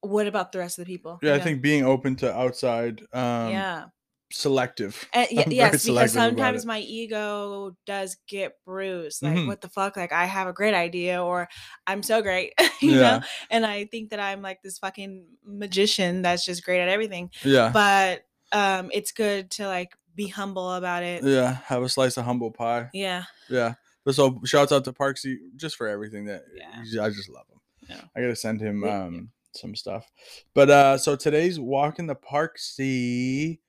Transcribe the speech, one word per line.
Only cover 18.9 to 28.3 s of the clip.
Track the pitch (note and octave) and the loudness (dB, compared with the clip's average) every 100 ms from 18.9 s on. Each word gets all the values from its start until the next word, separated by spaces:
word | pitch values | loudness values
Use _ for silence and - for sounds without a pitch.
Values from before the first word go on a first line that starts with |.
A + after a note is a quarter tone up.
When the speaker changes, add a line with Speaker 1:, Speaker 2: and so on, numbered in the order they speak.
Speaker 1:
it's | G#3 G3+ | -6 -6
good | - G#3+ G3+ F#3+ | -2 0 0 -4
to, | - G3+ | -8 -4
like, | F#3 F3+ _ _ | -4 -6 _ _
be | E3+ G#3 | -8 -8
humble | G3+ G3 F#3+ F3+ | -6 -6 -4 -4
about | F3+ F3+ F3 | -4 -2 -2
it. | F3 F3 | -4 -2
Speaker 2:
Yeah, | C#3 C3+ B2+ B2+ | 2 4 4 -2
have | - B2+ | -4 -2
a | B2+ | -2
slice | - C3 B2 | 2 2 0
of | A#2+ | -4
humble | B2 A#2 | -2 -4
pie. | - A#2 A#2+ B2 | -4 -2 -2 -4
Speaker 1:
Yeah. | F#3+ F#3+ F3+ F3+ _ - | -8 -6 -6 -8 _ -4
Speaker 2:
Yeah. | B2+ A#2 A#2 _ _ | 0 0 -4 _ _
But | - C3+ | -2 4
so, | C3+ B2+ | 4 2
shouts | B2 D3 C#3+ | 0 4 4
out | C#3+ | 2
to | C3 | 0
Parksy | B2+ C#3 C3+ C3+ C3 - B2+ | -4 -4 -4 -8 -8 -12 -14
just | D#3+ - | -12 -8
for | A2+ | -6
everything | G#2 G#2+ G#2+ G#2 | -6 -8 -12 -12
that | F#2+ C2+ | -12 -14
Speaker 1:
Yeah. | D2+ - - | -20 -20 -18
Speaker 2:
he's, | A2+ A2 | -8 -2
I | G#2+ | -2
just | G2 F#2+ | -4 -12
love | B1+ - | -18 -20
him. | _ _ _ - | _ _ _ -20
Speaker 1:
Yeah. | - E3+ | -18 -14
Speaker 2:
I | - | -4
gotta | B2 | -4